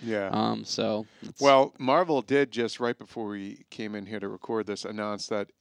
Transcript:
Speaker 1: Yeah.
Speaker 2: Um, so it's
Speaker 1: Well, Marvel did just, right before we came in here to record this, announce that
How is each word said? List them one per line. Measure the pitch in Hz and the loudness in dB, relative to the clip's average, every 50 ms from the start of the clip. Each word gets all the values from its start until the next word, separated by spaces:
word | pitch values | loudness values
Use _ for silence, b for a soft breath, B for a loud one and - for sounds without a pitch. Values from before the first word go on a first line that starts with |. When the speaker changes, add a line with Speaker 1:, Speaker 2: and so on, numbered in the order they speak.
Speaker 1:
Yeah. | 120 113 110 101 98 95 | -6 -4 -2 -2 -2 0
Speaker 2:
Um, | - 107 110 113 113 110 113 | 2 2 2 2 0 -2 -6
so | - - - 110 113 107 110 107 - _ _ | -4 -2 -2 0 0 -2 -2 -4 -8 _ _
it's | 110 110 - - | -16 -16 -4 4
Speaker 1:
Well, | 139 139 135 135 139 - - - | 6 8 8 8 6 4 0 -2
Marvel | 131 127 139 170 185 165 151 131 | 0 2 4 4 4 2 0 0
did | 110 - 135 143 139 120 | 2 2 4 4 4 2
just, | 110 120 117 107 - - | 0 -2 -2 -2 -2 -2
right | 123 120 120 - | -2 -2 -2 -4
before | 110 - - 120 110 104 | -10 -12 -10 -8 -8 -6
we | 104 101 98 101 - - - _ | -8 -8 -10 -10 -12 -16 -20 _
came | - - 110 104 107 | -12 -10 -10 -8 -8
in | 104 98 | -10 -10
here | 101 107 101 | -10 -8 -8
to | 101 101 | -6 -8
record | 104 - - - 113 110 101 | -8 -8 -6 -4 -4 -2 -2
this, | 101 101 - - | -4 -6 -6 -8
announce | 98 107 107 104 104 104 95 - - | -8 -6 -6 -4 -4 -6 -6 -4 -4
that | 110 104 101 - _ _ | -2 -4 -4 -6 _ _